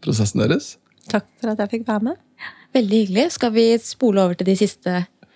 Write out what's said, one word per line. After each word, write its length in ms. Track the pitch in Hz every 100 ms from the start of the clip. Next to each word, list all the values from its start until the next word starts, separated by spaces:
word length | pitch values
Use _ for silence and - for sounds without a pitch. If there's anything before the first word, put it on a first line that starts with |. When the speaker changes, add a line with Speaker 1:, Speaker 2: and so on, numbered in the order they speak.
Speaker 1:
prosessen 400 | - 110 104 -
deres. 340 | 110 165 - - _ _ -
Speaker 2:
Takk 160 | 208 - _
for 120 | 233
at 60 | 214
jeg 120 | 202
fikk 160 | 226 226
være 160 | 214
med. 160 | 226 339 _ _ - - _
Speaker 3:
Veldig 280 | 262 208 220
hyggelig. 240 | 202 190 330
Skal 200 | - 247
vi 120 | 220 226 233
spole 420 | - - 247 196
over 100 | 185
til 140 | 175 185
de 80 | 190
siste 480 | 208 - - 180 175 _ _